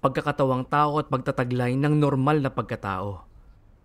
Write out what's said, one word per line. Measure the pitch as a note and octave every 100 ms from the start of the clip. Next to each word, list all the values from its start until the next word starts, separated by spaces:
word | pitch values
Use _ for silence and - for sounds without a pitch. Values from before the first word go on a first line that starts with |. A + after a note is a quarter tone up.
pagkakatawang | C3+ C3 D3 C#3+ C3+ B2+ B2+
tao | D3 D3+ D3+
at | -
pagtataglay | C3 C3 C3+ B2 B2 B2 C3
ng | D3 D3+
normal | C#3+ C3+ C3+ D3+
na | C3+
pagkatao. | C3 G#2+ A2+ G2+ F#2 G2+ F2+ - - - - - -